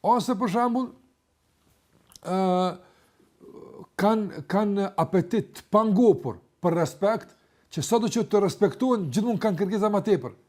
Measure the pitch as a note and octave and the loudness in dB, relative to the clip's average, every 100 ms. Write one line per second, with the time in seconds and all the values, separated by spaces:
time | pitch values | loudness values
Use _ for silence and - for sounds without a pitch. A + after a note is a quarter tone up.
0 | G3+ A#3+ G3 A3 A#3 G3+ A#3+ A#3+ B3+ - | 2 2 0 -2 -2 0 0 -2 -6 -12
1 | _ _ _ _ _ _ _ _ _ _ | _ _ _ _ _ _ _ _ _ _
2 | _ - - F#3 F#3+ F3+ F#3 F3+ - _ | _ -18 -6 -2 0 2 0 -4 -16 _
3 | _ _ _ _ - - - - - - | _ _ _ _ -20 -20 -20 -20 -18 0
4 | G3 A3 G3+ - C#3+ F#3+ G#3 G3+ G3 - | 0 2 -2 -10 -2 0 0 -2 -4 -2
5 | D#3+ F#3+ F3 A3+ - - - G#3 A3 G3 | 0 0 0 -2 -4 -14 0 2 4 4
6 | A#3+ - B2+ G#2 _ _ F3 E3+ D#3 - | 6 4 0 -10 _ _ -2 0 -2 0
7 | G3+ A3 - _ _ _ _ - C#3 A#3 | 0 0 -6 _ _ _ _ -8 0 0
8 | A3+ A#3+ G#3+ G#3 G3 - G#3 - B3+ A#3+ | 0 -2 0 2 2 0 -2 0 0 0
9 | E3 C3 A3+ G#3+ A3 E3+ G3 G#3 G#3+ G#3 | 0 -2 -2 -2 -2 -2 -2 0 0 0
10 | - F#3 B2 - | 0 0 -2 -16